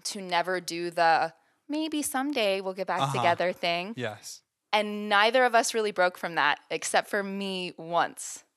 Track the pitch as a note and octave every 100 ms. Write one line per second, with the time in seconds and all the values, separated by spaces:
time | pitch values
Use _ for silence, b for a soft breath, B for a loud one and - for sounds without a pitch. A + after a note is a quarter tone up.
0 | - G#3 F#3 F3 E3+ F#3 F3 E3+ F3 E3+
1 | E3 D#3 D#3+ - _ _ - D4+ D#4+ D4+
2 | C#4 C4 C#4 C#4+ G#3+ F#3+ F#3+ F#3 F#3 F3
3 | C#3 C3+ E3+ F3 F3 G3+ F3 E3+ F#3 A3+
4 | A#2 G#2 - - _ _ - G#3+ G#3 G#3
5 | G#3 G3+ A3 B3+ B3 A3+ C4 A3+ G#3+ G3
6 | F3+ F#3 F#3 D#3+ C#3+ - - D#3+ - -
7 | - G#3 G3+ G3 G3 F#3 F3+ - E3 E3+
8 | D3 - - - _